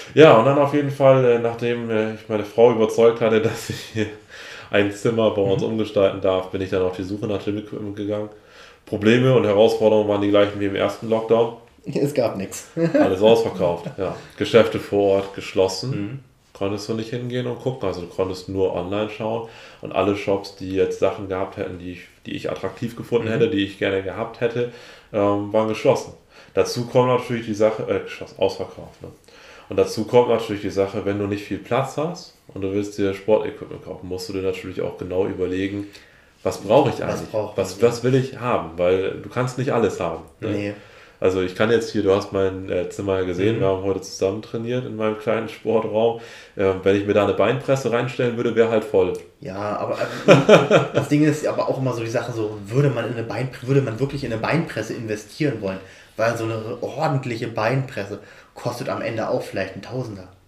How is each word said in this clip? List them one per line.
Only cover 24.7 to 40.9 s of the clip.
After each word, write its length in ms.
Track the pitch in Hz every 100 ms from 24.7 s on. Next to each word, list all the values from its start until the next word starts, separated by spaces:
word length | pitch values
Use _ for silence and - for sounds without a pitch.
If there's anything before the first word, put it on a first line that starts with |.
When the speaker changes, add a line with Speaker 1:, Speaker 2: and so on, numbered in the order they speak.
| - - - -
Speaker 1:
ähm, 400 | 110 101 101 104
waren 160 | 110 110
geschlossen. 440 | 107 143 117 - - _ - -
Dazu 320 | - 95 123 120
kommt 220 | 127 127
natürlich 400 | 123 - 117 113
die 80 | 101
Sache, 260 | 107 107 -
äh, 100 | 98
geschlossen, 340 | - - - -
ausverkauft, 640 | 95 - - - 82 -
ne? 60 | - - _ - - - -
Und 80 | 95
dazu 260 | 95 - 107
kommt 240 | 123 117
natürlich 320 | 113 - 98
die 80 | 101
Sache, 340 | 90 98 107
wenn 140 | 95 101
du 80 | 101
nicht 200 | 101 -
viel 120 | 95
Platz 400 | - 123 135 -
hast 380 | 156 170 - _ -
und 80 | -
du 100 | 98
willst 220 | 101 101 -
dir 160 | 98 98
Sportequipment 680 | - 107 - - - - -
kaufen, 220 | - 90
musst 220 | 90 -
du 40 |
dir 100 | 95
natürlich 380 | 95 92 95 92
auch 160 | 90 -
genau 260 | 92 90 101
überlegen, 640 | 92 90 92 98 101 101 - - _ _ _
was 140 | 95 92
brauche 300 | 95 127 123
ich 100 | -
Speaker 2:
Was 20 | 87 85
Speaker 1:
eigentlich? 160 | 82
Speaker 2:
brauche 260 | 110 101 -
Speaker 1:
Was, 200 | 95 -
Speaker 2:
ich? 40 |
Speaker 1:
was 220 | 117 117
will 100 | 123
ich 260 | 131 127 -
haben? 320 | 123 101 82 85
Weil 360 | 90 92 - -
du 60 | 104
kannst 280 | 120 127 131
nicht 140 | 127
alles 280 | 120 101 -
haben, 240 | 87 82 - -
ne? 80 | 98
Speaker 2:
Nee. 240 | 101 104 104 -